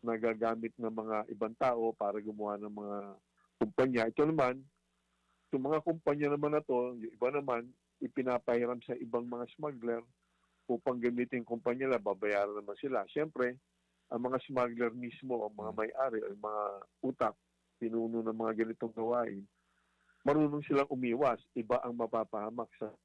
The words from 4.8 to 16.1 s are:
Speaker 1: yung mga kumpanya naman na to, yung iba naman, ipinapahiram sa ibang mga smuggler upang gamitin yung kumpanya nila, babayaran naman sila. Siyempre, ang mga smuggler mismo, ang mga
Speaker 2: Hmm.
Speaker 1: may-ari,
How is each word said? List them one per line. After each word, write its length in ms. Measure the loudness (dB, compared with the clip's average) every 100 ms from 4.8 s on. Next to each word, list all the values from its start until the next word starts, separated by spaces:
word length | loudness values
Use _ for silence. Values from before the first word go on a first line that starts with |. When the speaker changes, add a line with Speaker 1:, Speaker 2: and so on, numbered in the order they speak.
| _ _ _ _ _ _ _
Speaker 1:
yung 80 | -2
mga 160 | 0 0 0
kumpanya 420 | 0 0 2 2
naman 240 | 2 2 2
na 40 |
to, 360 | 2 2 2 -2
yung 120 | -8
iba 140 | -2 0
naman, 400 | 0 0 -2 -2 -12 _ -8
ipinapahiram 800 | -6 -2 0 0 2 2 2 -2
sa 120 | -4 -6
ibang 280 | -2 -4 -2
mga 200 | -4 -6
smuggler 480 | -6 -6 -4 -2 -2 -4 _ _ _ _ _ -2
upang 320 | 0 0 2
gamitin 440 | 2 2 0 -2
yung 160 | -4 -2
kumpanya 280 | 0 0 2
nila, 160 | 2
babayaran 520 | 0 0 2 2 2
naman 200 | -2 -8 -6
sila. 240 | -2 -2 -2
Siyempre, 480 | -2 -2 0 0 -2 _ _ _ _ -6
ang 120 | -2 0
mga 120 | -2 -2
smuggler 440 | 0 0 2 0
mismo, 560 | -2 -8 -8 -4 -2 -2
ang 80 |
mga 160 | -4 -6
Speaker 2:
Hmm. 80 | -2
Speaker 1:
may-ari, 400 | -2 0 0